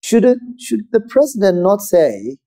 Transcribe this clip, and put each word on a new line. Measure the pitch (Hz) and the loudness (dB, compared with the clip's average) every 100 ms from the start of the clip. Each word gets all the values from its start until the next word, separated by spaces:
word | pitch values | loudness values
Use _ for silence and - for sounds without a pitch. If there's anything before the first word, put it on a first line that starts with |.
Shouldn't, | - 226 247 247 - - | 0 2 4 0 -4 -16
should | - 226 214 | -8 -8 -2
the | 226 | -4
president | 226 262 294 247 196 175 | 0 0 0 2 0 2
not | 180 202 | 0 0
say | 202 175 151 104 107 139 | 0 2 2 -2 -10 -14